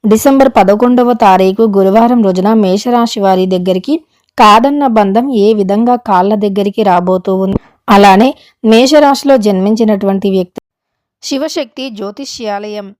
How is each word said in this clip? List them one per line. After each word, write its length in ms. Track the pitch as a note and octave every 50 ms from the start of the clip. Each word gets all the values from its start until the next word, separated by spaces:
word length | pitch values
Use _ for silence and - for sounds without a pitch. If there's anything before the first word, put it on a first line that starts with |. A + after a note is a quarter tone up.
| -
డిసెంబర్ 460 | G#3+ G#3 A3 - C#4+ C4+ C4+ C4+ C4+
పదకొండవ 600 | C4 A#3 G3 F#3+ G3+ G#3+ B3 B3 B3 B3 B3 A#3+ B3 A3+
తారీఖు 440 | A#3 G3 F#3 F#3 F#3+ F#3+ F#3+ G3+ A3+ A3
గురువారం 500 | G3 G3 F#3+ F#3+ F#3+ A3 A#3 A#3+ B3 A#3+ A3
రోజున 260 | G3 F#3 F#3 F#3 G#3 A3+
మేషరాశి 680 | A3 G#3 F#3 F3+ G#3 - B3 A#3+ A#3+ A#3 A3+ - G#3+
వారి 260 | G3 F#3+ F#3+ F#3 F#3 F#3
దగ్గరికి 480 | F#3 F3+ F3+ F#3+ F#3 F#3 F3+ - D4 E4 _ _ _ _ _ _ _ -
కాదన్న 460 | A#3+ G#3+ G3+ A3+ A#3 C#4 C#4+ D4 C#4+ C4
బంధం 360 | A3+ A3 G#3 G3 F#3+ A3+ B3 C#4+ C4 G#3+
ఏ 100 | G3 G#3+ A3
విధంగా 420 | G#3+ G3 F#3 G3 G#3 A#3 A#3+ B3 A#3+ _ -
కాళ్ళ 240 | G3+ F3+ F3+ G3 G#3+
దగ్గరికి 460 | G#3 G#3 G#3 G3 G3+ G3+ G3+ G3 - G#3+
రాబోతూ 500 | G3+ F3+ F3 F3+ F3+ F#3 F#3 F3+ - F#3+ F#3+
ఉంది, 220 | F#3+ F#3 F#3+ - _ _ _ _ _ -
అలానే 420 | A3 G3+ G3+ G3+ F#3 G3 A3+ C4 D4 _ _ _ _ _ -
మేషరాశిలో 760 | A3 A3+ A3+ B3+ C4 D4+ D4+ D4 C#4 C#4 C#4 - C#4 C4+ C4
జన్మించినటువంటి 880 | G3+ G#3+ G3+ F#3 F#3+ G3+ A3 A3 A#3 G#3+ G#3+ G3 G3+ G3 G3 G3 F#3+ G3+
వ్యక్తి 280 | F#3+ F#3+ F3+ F3+ _ - _ _ _ _ _ _ _ _ _ _ _ _ -
శివశక్తి 600 | - C#4+ C4 C#4+ D#4+ - F4 C#4+ A3 _ - B3+ C4+
జ్యోతిష్యాలయం 960 | A3 G3+ G#3 G3 G3+ - C#4 C4+ - - A#3+ G#3+ G3+ G3+ G#3 G#3+ G#3 G#3 G3+ G3 G#3